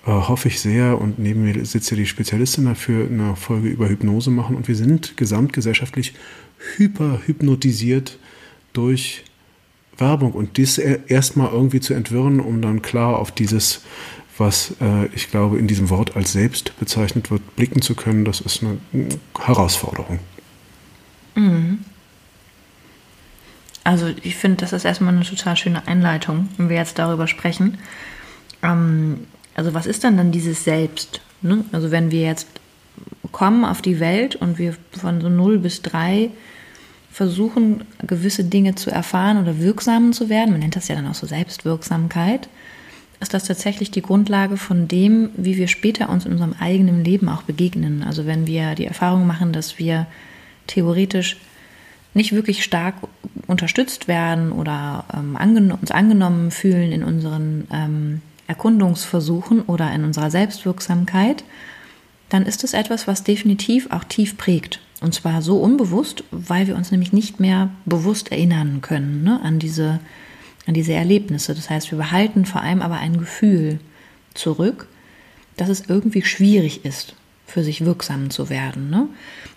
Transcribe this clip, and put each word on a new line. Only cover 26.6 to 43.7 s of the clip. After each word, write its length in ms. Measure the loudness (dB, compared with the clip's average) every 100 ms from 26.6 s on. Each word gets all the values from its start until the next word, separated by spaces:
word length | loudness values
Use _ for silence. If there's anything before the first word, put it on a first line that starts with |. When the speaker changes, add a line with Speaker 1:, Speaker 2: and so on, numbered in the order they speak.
| 0
Speaker 2:
wir 80 | 0
jetzt 220 | -2 -2
darüber 280 | -2 0 -2
sprechen. 520 | -2 -4 0 0 0 -10 -18 -18 -18 -20 -20 -20 -6
Ähm, 580 | 0 2 2 2 0 -4 -10 -20 -14
also 200 | -6 -4
was 120 | -2 -4
ist 180 | -2
dann, 120 | 2 4
dann 140 | 4
dieses 340 | 2 -2 -2
Selbst, 560 | 0 0 0 -4 -12 -14 -18 -6
ne? 220 | 0 0 0
Also 180 | -2 0
wenn 200 | 2 2
wir 120 | 2
jetzt 240 | 0 -2 -8 -18 -20 _ _ -20 -20 -16 -14
kommen 320 | 0 4 6
auf 180 | 4 0
die 180 | 0 2
Welt 360 | 2 2 0 -2
und 220 | -2 -2
wir 160 | -4 -4 -14
von 280 | -8 -4 -2
so 80 | 2
null 300 | 4 4 4
bis 240 | 0 -4
drei 480 | -6 -2 0 2 0 -4 -20 -20 -20 -20 -20 -20 _
versuchen, 720 | -2 -2 0 0 2 2 0 -4 -12 -6
gewisse 380 | -2 -2 -2
Dinge 300 | 0 4 2
zu 160 | 2 -4
erfahren 480 | -4 -2 0 2 2
oder 200 | 2 2
wirksam 540 | 0 2 2 4 4
zu 160 | 2 0
werden, 220 | 2 2
man 80 | 2
nennt 160 | 0 -2
das 120 | -4
ja 60 |
dann 120 | -4 -4
auch 80 |
so 120 | -6 -6
Selbstwirksamkeit, 1200 | -6 -6 -6 -4 -4 -2 -2 -2 0 0 0 -4 -18 -20 -20 -20 -20 -20 _
ist 140 | -6
das 100 | -4
tatsächlich 460 | -4 -4 -4